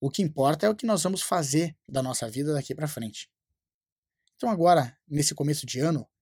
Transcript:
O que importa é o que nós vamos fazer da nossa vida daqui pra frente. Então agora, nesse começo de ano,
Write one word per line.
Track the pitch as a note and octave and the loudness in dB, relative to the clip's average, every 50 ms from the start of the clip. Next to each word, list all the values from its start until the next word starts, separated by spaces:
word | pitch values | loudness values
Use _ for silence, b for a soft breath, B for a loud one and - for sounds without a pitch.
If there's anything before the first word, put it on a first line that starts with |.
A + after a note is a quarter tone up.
O | C3+ C#3 | -6 -4
que | - - | 0 0
importa | F#3+ D3+ - C#3 C3+ C#3 D#3 D#3 G3+ | -2 0 2 2 2 2 2 2 0
é | G#3+ | 0
o | G#3+ | 0
que | - - | 0 0
nós | A3+ G#3+ E3+ | 0 0 0
vamos | D#3 F#3 F#3+ F#3 | 0 -2 -2 -2
fazer | - - G3 F3 D3+ C3 C#3 D#3 E3+ D#3+ - _ _ | -2 -2 -2 -2 0 2 2 2 2 0 -4 _ _
da | - C3+ C3+ C3 | -6 -4 -4 -2
nossa | B2+ B2 - A#2+ A2+ | -2 -4 -4 -6 -6
vida | G#2+ C3 D3 D3+ D3+ | -4 -4 -2 -2 -2
daqui | C#3 C3 - C3+ | -2 -2 -4 -6
pra | - D#3 D3+ | -6 -6 -6
frente. | - - A2+ G#2+ - - - _ _ _ _ _ _ _ _ _ _ _ _ _ _ _ _ _ _ _ _ _ _ | -6 -6 -8 -8 -10 -12 -16 _ _ _ _ _ _ _ _ _ _ _ _ _ _ _ _ _ _ _ _ _ _
Então | - - A#3+ | -4 -2 -2
agora, | G#3+ E3+ E3 F3 F3 D#3+ B2+ A#2+ - _ _ | 2 4 6 6 6 6 4 0 -4 _ _
nesse | - C#3+ D3 D3 - - | -4 -2 0 0 0 0
começo | - C#3 D3 D3+ - - | 0 0 0 0 -2 -4
de | - - B2+ | -6 -4 0
ano, | D3 E3 D#3+ C3 - _ _ _ | 0 2 2 0 -2 _ _ _